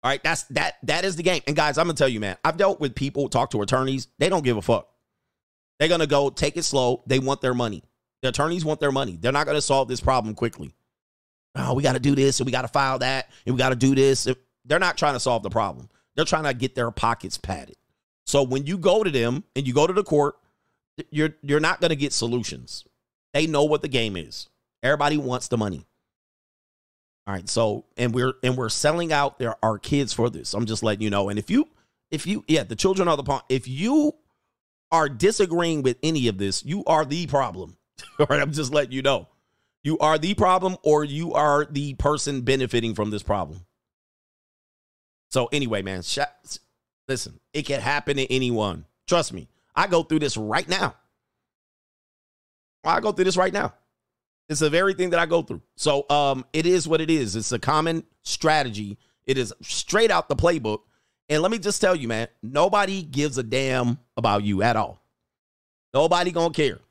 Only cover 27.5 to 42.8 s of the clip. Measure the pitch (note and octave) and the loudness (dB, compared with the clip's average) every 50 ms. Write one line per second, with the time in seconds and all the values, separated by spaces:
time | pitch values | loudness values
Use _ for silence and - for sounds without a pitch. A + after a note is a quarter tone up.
27.5 | - A2+ A2+ G#2+ G2+ - - _ _ - A#2+ B2 A2 B2+ B2 C3 B2 _ - B2+ | 0 0 0 0 -2 -6 -10 _ _ -4 -2 -2 0 0 -2 -2 -2 _ -2 -2
28.5 | B2+ C3 B2 A2 - - - D3 D#3 E3+ E3+ E3 D#3 C#3+ C#3+ C#3 - _ B2+ A2+ | -2 -2 -4 -4 -4 0 0 0 0 0 -2 0 2 2 2 0 -2 _ -6 -6
29.5 | A2 - - A2 A2 G2+ - - D3 C#3+ C#3 G#2+ - - A#2 A#2+ G#2 - - - | -4 0 0 0 0 0 -4 -2 0 0 0 0 -2 -2 -2 -2 -2 -6 -10 -8
30.5 | - G#2 A#2 G#2+ A2+ G#2+ A#2 A2 G#2 G2+ A2 G#2+ G2+ G2+ G2 G2 G2+ G#2+ - - | -4 -4 -4 -2 -4 -2 -2 -2 -2 0 -2 -2 0 0 0 0 -2 -6 -4 0
31.5 | F#3 C4 D#4 _ _ _ _ _ _ _ _ _ D#3 D3+ - E3+ G#3 G#3+ - - | 2 0 0 _ _ _ _ _ _ _ _ _ -8 -6 -4 -4 -4 -4 0 0
32.5 | D#3 D#3 A#2 - A#2 - - F#3+ F#3+ F#3+ F#3 E3+ D#3+ C#3 C3+ B2+ C#3 B2+ - _ | 0 0 2 -2 -6 0 0 2 2 2 2 2 2 0 0 -2 -4 -4 -2 _
33.5 | B2+ C3 - B2+ C3 C3+ F3 A#3 C#4 D#4 D4 D4 - _ _ _ _ _ _ _ | -2 -2 -2 -6 -6 -4 0 2 4 4 4 2 0 _ _ _ _ _ _ _
34.5 | _ _ _ _ _ _ _ _ D#3+ E3 D#3 C#3+ C#3 G#2+ D#3+ G3+ A3+ - G#3 F3+ | _ _ _ _ _ _ _ _ 2 2 2 2 0 2 2 2 4 2 0 0
35.5 | D#3+ E3+ F3 E3 D#3+ D3+ C3+ C3 A#2+ _ - D#3 E3 D3 B2 A#2 G2+ F#2 G2+ G2 | 2 0 0 0 0 0 0 0 0 _ -2 -2 0 2 0 0 0 0 -2 -2
36.5 | F#2+ - - C3+ E3 G3+ - - D#3+ D#3 D#3 C3 D3 E3+ F3 B2+ C3+ C#3 C3 A#2 | -2 -4 -6 -6 -6 -4 0 2 2 2 2 0 -4 -6 -4 -2 0 0 0 0
37.5 | - F#2+ F#2 - - _ _ _ _ - - - - - D3 - C#3+ D3 C#3+ C#3+ | -6 -10 -14 -14 -16 _ _ _ _ -20 -20 -20 0 0 2 2 4 2 2 0
38.5 | D3 D3+ D3+ B2 C#3+ D3 C#3+ A#2 B2+ C3 C3 C#3 C3+ G2+ E2+ _ _ _ _ _ | -2 -4 -4 0 2 0 0 0 -4 0 2 2 2 2 -2 _ _ _ _ _
39.5 | _ _ _ _ _ _ _ C#3 D#3+ - D3+ D3+ D#3 D#3 D3+ F#3 G3+ - - F#3 | _ _ _ _ _ _ _ -2 0 2 2 2 2 2 0 -2 0 2 4 4
40.5 | F#3 F#3 F3+ F#3+ F#3 - - D#3 D3+ D3+ D3+ D3 C#3 B2+ E3+ E3+ - - D3 D3+ | 4 4 2 -2 -4 0 2 4 4 4 2 0 -4 -6 -6 -2 0 2 4 4
41.5 | C#3+ D3 D3+ D3+ D3+ C#3 C#3+ C#3+ C3+ - - C#3+ D3+ C#3 - C#3+ C#3 C3+ B2+ C3 | 4 4 2 0 -4 -4 -4 -4 -6 0 0 0 2 2 -2 -4 -4 -2 0 0
42.5 | C3+ C3+ C3 A#2+ - A#2 | 2 2 0 0 0 0